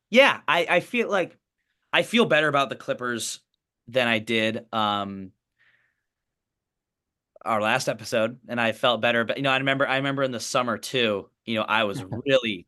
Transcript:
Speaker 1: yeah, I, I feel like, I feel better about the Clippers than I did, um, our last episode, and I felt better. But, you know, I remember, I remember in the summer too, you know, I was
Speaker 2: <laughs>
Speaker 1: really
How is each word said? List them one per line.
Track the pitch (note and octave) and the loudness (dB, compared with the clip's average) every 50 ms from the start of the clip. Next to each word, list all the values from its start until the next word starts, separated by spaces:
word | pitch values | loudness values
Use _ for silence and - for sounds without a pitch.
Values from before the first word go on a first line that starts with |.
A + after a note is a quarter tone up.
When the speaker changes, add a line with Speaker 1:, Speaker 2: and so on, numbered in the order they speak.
| _ _ | _ _
Speaker 1:
yeah, | G3 A#3+ C#4 B3 C3+ G#2+ - - | 4 6 6 6 4 0 0 0
I, | D3 F3 E3+ - | 2 2 2 2
I | E3+ F3+ | 0 0
feel | F3 - - A#3+ A3+ - | 0 0 -2 -4 -2 0
like, | G3+ F#3+ E3+ - - _ _ _ _ _ _ _ _ _ _ _ - | -2 -2 -2 -4 -8 _ _ _ _ _ _ _ _ _ _ _ -2
I | D#3+ | -2
feel | F3 - - A#3+ A3 | 0 2 2 2 4
better | D3+ D#3+ D3+ D#3 D3+ | 4 4 2 4 4
about | C#3 C#3 C3+ A2+ | 2 2 0 0
the | B2+ | -4
Clippers | - - - C3 A2+ B2 B2 A#2+ A2+ G#2+ - - - _ _ _ _ _ _ _ _ _ - | -8 -6 -8 -6 -6 -4 -6 -4 -4 -6 -8 -10 -12 _ _ _ _ _ _ _ _ _ -4
than | A2+ C3 B2 A#2 | 0 0 2 2
I | A#2 A2 | 2 0
did, | G#2+ - A#2 A2 A2 A2 A2 A2+ - - - | 0 0 0 0 0 0 -2 -4 -8 -6 -2
um, | A2+ G#2+ G#2 G#2 G2+ G2+ G2+ G2 G2 F#2+ F#2 - _ _ _ _ _ _ _ _ _ _ _ _ _ _ _ _ _ _ _ _ _ _ _ _ _ _ _ _ _ _ _ _ _ _ _ _ _ _ _ _ - - | -2 0 0 0 -2 -4 -6 -8 -12 -14 -16 -18 _ _ _ _ _ _ _ _ _ _ _ _ _ _ _ _ _ _ _ _ _ _ _ _ _ _ _ _ _ _ _ _ _ _ _ _ _ _ _ _ -10 -4
our | F#2+ A2+ G#2+ | -2 0 0
last | G#2 G#2+ A#2+ C3 - - | 2 2 2 2 0 -2
episode, | B2 A2 A2 - - A2+ A2 A2 C3 - - - | -4 -6 -6 -2 0 0 0 0 -2 -8 -12 -8
and | A#2+ A#2+ | -4 -2
I | A#2 A2+ | 0 -2
felt | A2 - - B2+ A#2 A2 | 0 2 2 2 2 2
better. | A#2 A#2+ A#2+ A#2 A#2 | 2 2 2 2 0
But, | G#2+ - - | 0 -2 -2
you | C#3 | 0
know, | C3+ | 0
I | C3 C3 | 0 0
remember, | C3+ C#3 C3+ C3+ C#3 A#2 | 0 0 0 0 0 0
I | C3 C3+ | 0 -2
remember | C#3 C#3 C#3 C3+ C3+ | -2 -2 -2 -2 -2
in | C3 | -2
the | B2 A2+ | -2 -6
summer | - - - C3 B2+ A#2+ A2 G2+ | -6 -2 -2 -2 0 0 -4 -6
too, | - - - C3 A#2+ A2 G#2 G2 - - _ _ _ | -6 -4 -2 0 0 0 0 -2 -6 -10 _ _ _
you | - A2+ | -6 -4
know, | A2 - | -4 -2
I | - G#2+ A2 A2+ | 0 0 0 0
was | G#2 G2 - F#2 | 0 -2 -6 -8
Speaker 2:
<laughs> | F#2 - A#2+ - | -8 -10 -6 0
Speaker 1:
really | C#3 C3+ C3 A#2+ A2 G2+ F2 E2 | 2 2 2 2 0 -4 -6 -8